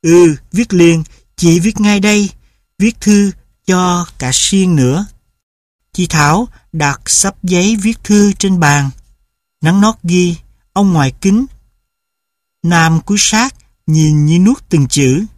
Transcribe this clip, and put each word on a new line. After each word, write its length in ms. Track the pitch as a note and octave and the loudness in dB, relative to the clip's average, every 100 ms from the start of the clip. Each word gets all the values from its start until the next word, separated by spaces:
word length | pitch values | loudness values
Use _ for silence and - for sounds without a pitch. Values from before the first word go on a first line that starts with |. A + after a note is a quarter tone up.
"Ừ, 340 | E3 F3 E3+ D3 - | 4 4 4 0 -6
viết 200 | F3+ A#3 | -6 -2
liền, 320 | F#3 E3+ E3 D#3 - _ - | 2 2 2 -4 -16 _ -2
chị 240 | E3+ E3+ | 0 2
viết 200 | F#3+ G#3+ | 0 -2
ngay 200 | G#3 G#3 | 0 0
đây. 300 | G#3 G#3 G3 - _ _ _ _ | 0 0 -2 -8 _ _ _ _
Viết 220 | G#3+ A3+ | -2 -2
thư 300 | G#3 G#3 G3+ - _ _ - | 0 2 2 -4 _ _ -4
cho 400 | F#3 F3+ F3 F3 - | -2 0 -2 -6 -10
cả 120 | B2+ | -6
Siên 420 | - - G3 F#3 D#3 | -4 -2 0 0 2
nữa." 300 | B2+ D3+ G3+ - _ _ _ _ _ _ _ | 0 -2 -6 -14 _ _ _ _ _ _ _
Chị 140 | - F3+ | -6 -4
Thảo 420 | D#3 D3 F3 A#3+ - _ | 0 0 0 -4 -12 _
đặt 280 | D#3+ C#3+ C#3 - | -6 -4 -6 -6
sắp 280 | - G3 - | -4 -4 -8
giấy 340 | F3+ F3+ G3 A3+ | -4 0 0 -2
viết 280 | G#3 A3+ | -4 -6
thư 280 | - G#3 G3+ | 0 2 2
trên 280 | F#3+ G3 F#3 | 0 -2 0
bàn. 300 | D3+ C#3+ C#3 - _ _ _ _ _ _ | 0 0 -2 -8 _ _ _ _ _ _
Nắn 200 | D#3 G3 | 0 2
nót 140 | G#3 A3 | 0 -2
ghi, 340 | E3+ F3+ F3 E3 - _ _ | -2 0 0 -4 -14 _ _
"Ông 200 | G3 G3+ | -2 0
ngoại 200 | E3 C3+ C3 | 0 -2 -2
kính." 260 | G3 G#3 C4+ - _ _ _ _ _ _ _ _ _ _ | 0 0 -2 -12 _ _ _ _ _ _ _ _ _ _
Nam 380 | E3 F3 E3 D#3+ | -2 0 2 0
cúi 160 | - G3+ | -2 -2
sát, 340 | - A3 C4 - _ _ - | 0 -2 -4 -8 _ _ -2
nhìn 400 | D#3 D#3 D3+ D3 | 0 2 2 2
như 120 | E3+ | 2
nuốt 260 | F#3+ C4+ - | 2 0 -2
từng 200 | E3 C3 | -2 0
chữ. 360 | C#3+ C3+ C#3 G#3+ | 0 0 0 -4